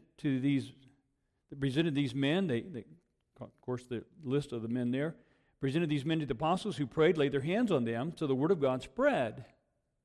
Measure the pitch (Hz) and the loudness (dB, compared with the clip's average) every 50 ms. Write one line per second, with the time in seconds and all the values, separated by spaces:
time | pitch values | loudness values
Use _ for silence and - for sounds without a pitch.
0 | - _ _ - - 147 135 127 127 143 143 135 113 113 - - - - - _ | -18 _ _ -6 -2 -2 0 2 2 2 2 0 0 -4 -10 -18 -20 -20 -20 _
1 | _ _ _ _ _ _ _ _ _ _ 147 139 135 139 123 151 165 170 135 139 | _ _ _ _ _ _ _ _ _ _ -8 -4 -2 0 2 2 2 2 2 2
2 | 143 127 123 139 135 139 156 190 196 165 120 117 - 190 165 117 101 - 156 - | 0 0 0 0 2 2 2 2 2 0 0 -2 -2 -6 -10 -12 -14 -14 -18 -20
3 | _ _ _ _ _ _ _ - 113 110 - _ _ - 123 120 - - 120 107 | _ _ _ _ _ _ _ -18 -18 -18 -18 _ _ -6 -6 -6 -6 -6 -8 -8
4 | - - _ - 156 127 131 147 143 - - 117 110 113 120 127 123 120 123 135 | -8 -10 _ -12 -4 -2 0 0 0 -2 -6 -6 -4 -2 -2 -2 0 0 -2 -2
5 | 147 165 - - - _ _ _ _ _ _ _ - 135 131 165 175 147 151 143 | -2 -4 -6 -10 -16 _ _ _ _ _ _ _ -4 -2 0 0 0 2 0 0
6 | 123 160 160 160 156 131 139 113 156 160 180 185 - 214 165 127 147 120 - 160 | 0 0 0 0 0 -2 -4 -2 0 0 0 0 0 -4 -4 -4 -4 -2 2 4
7 | 156 170 180 156 143 143 131 139 131 156 185 226 247 202 175 131 120 113 117 117 | 4 6 6 4 2 2 2 0 0 0 0 2 2 2 2 2 2 0 0 -2
8 | 131 170 160 - 165 139 135 127 143 165 196 160 139 131 127 131 - - - - | -4 -4 -4 -4 -2 0 0 2 2 2 2 2 2 2 0 0 -4 -6 -4 0
9 | 262 294 247 160 127 110 123 127 120 - - _ _ _ _ _ _ _ _ _ | 2 2 2 2 0 -2 -4 -8 -14 -18 -20 _ _ _ _ _ _ _ _ _
10 | _ | _